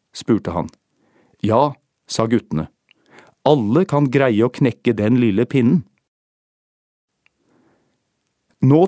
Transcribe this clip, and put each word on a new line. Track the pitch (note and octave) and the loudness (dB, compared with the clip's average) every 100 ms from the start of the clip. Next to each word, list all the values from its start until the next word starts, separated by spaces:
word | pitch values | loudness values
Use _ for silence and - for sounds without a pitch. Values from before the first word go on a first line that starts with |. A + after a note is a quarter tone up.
| _ - | _ -12
spurte | - A2 - E2+ | -2 -2 -2 -6
han. | D#2 - _ _ _ _ _ _ | -8 -12 _ _ _ _ _ _
«Ja», | G#2 A2 D3 - _ _ - | -2 0 0 -4 _ _ -10
sa | - A2+ | -4 -2
guttene. | A2+ - D#2 - _ _ _ _ - - _ | -2 -4 -8 -8 _ _ _ _ -20 -20 _
«Alle | - D3+ G#2 B2+ F#3+ | 0 0 0 -2 0
kan | C#3+ D3 | 0 0
greie | C3+ C3+ G#2 A#2+ | 0 0 0 -2
å | |
knekke | - C3 - - A2+ | 0 -4 -2 -4 -2
den | G#2 B2 | 0 0
lille | A#2+ G2 A#2+ | 0 0 -2
pinnen.» | C3+ A#2 E3 - _ _ _ _ _ _ _ _ _ _ _ _ _ _ _ _ _ _ _ _ _ _ _ _ _ _ _ | 0 0 0 -4 _ _ _ _ _ _ _ _ _ _ _ _ _ _ _ _ _ _ _ _ _ _ _ _ _ _ _
Nå | C3 D3 | 2 4